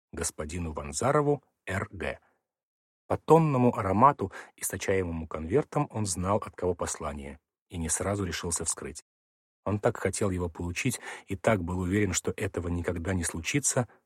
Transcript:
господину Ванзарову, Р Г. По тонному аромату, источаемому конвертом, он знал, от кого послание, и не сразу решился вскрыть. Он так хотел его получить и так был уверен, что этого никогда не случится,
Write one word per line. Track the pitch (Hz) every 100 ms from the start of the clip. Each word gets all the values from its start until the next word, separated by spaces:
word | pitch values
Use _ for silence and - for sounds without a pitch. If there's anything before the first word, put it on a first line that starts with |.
| _
господину | - - - 76 87 82
Ванзарову, | 76 71 71 123 147 143 143 - _
Р | - 95 98
Г. | 98 71 - _ _ _ _ _ _ _ _ -
По | -
тонному | - 160 156 131 123 117
аромату, | 98 98 135 143 98 - - -
источаемому | - 98 - 95 87 82 78
конвертом, | 78 80 123 - 147 147
он | 110 101
знал, | 90 90 104
от | -
кого | - 90
послание, | 87 85 - 78 73 69 73 _ _ _
и | 90
не | 80
сразу | - 90 101
решился | 92 80 87 -
вскрыть. | - - 69 - - _ _ _ _ _
Он | - 104
так | 123 -
хотел | 95 - 104
его | 90 87
получить | - 87 87 - - - - -
и | 98
так | - 107
был | 85 90
уверен, | 90 101 101
что | 87 - -
этого | 101 - 85
никогда | 85 85 87 85
не | 92
случится, | 82 82 - - - - 120 _